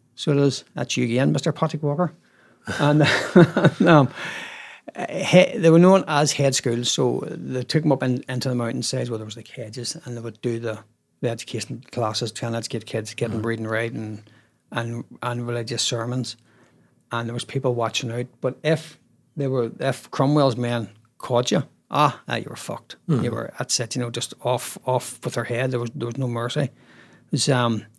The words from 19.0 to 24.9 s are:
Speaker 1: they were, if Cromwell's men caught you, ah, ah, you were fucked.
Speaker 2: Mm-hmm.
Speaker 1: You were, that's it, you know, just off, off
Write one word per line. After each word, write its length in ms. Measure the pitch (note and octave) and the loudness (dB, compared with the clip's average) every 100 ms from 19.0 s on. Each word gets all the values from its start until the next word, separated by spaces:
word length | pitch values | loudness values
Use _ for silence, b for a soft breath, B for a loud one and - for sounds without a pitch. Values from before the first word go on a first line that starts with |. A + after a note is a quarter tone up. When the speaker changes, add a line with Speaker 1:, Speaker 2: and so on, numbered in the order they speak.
| _ _ _ - | _ _ _ -6
Speaker 1:
they 120 | C#3 | -2
were, 240 | C3 A#2 - | 0 -2 -2
if 320 | C3 - - | -4 -4 -6
Cromwell's 440 | - C#3 D3 C#3 A#2 | 0 2 4 4 2
men 320 | A#2+ A#2+ A2 - _ - | -2 -2 -4 -12 _ -16
caught 320 | - B2 B2 | 0 0 2
you, 140 | F#3+ C3 _ _ | 0 -2 _ _
ah, 320 | C#3 D3 - - | 2 2 0 -6
ah, 80 | A#2 | -6
you 100 | A2 | -6
were 60 | A#2 | -12
fucked. 420 | - - - - - | -10 -12 -12 -12 0
Speaker 2:
Mm-hmm. 160 | C3+ | 0
Speaker 1:
You 80 | B2 | 0
were, 220 | A#2 A2 - | -4 -8 -8
that's 220 | B2+ - | -4 -4
it, 160 | A2+ B2+ | -4 -4
you 60 | |
know, 100 | A#2+ | -4
just 240 | A#2 - - | -4 -8 -6
off, 360 | B2 B2 - - | -2 -2 -2 -6
off 340 | - | -2